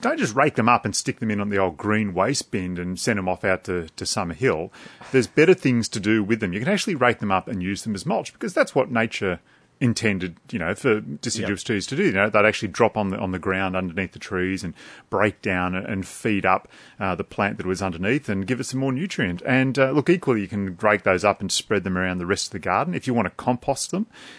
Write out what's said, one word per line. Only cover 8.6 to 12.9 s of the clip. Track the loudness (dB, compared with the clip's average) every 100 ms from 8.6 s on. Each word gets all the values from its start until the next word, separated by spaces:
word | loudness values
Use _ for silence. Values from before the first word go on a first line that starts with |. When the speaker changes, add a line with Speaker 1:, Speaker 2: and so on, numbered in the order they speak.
| 0
Speaker 1:
what | 0 0
nature | 0 0 0 -2 -2 _ _ _ -2
intended, | 0 2 2 0 -2 -8 -10
you | -4
know, | -4
for | 0 2 2
deciduous | 0 -8 -6 -4 -2 -4
Speaker 2:
Yep. | -2
Speaker 1:
trees | -2 -2
to | 0
do. |
You | 2
know, | 4 4
they'd | 4 4
actually | 2 -2
drop | 2 2